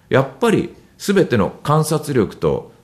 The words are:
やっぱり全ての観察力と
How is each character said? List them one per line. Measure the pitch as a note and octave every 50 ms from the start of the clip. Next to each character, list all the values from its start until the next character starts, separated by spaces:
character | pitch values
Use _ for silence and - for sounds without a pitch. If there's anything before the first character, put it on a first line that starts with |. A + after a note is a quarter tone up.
| _ -
や | - B2+ C#3
っ | - - -
ぱ | - A#3
り | G3+ C3+ - - - - - _ _ -
全 | - - G3+ G3 E3+
て | - -
の | A2+ F#2 D#2+
観 | - - - - D3 D#3 D#3
察 | D#3 - D3+ D3+ - D3
力 | B2+ G2+ E2 -
と | - - D#2+ C#2 - - - - _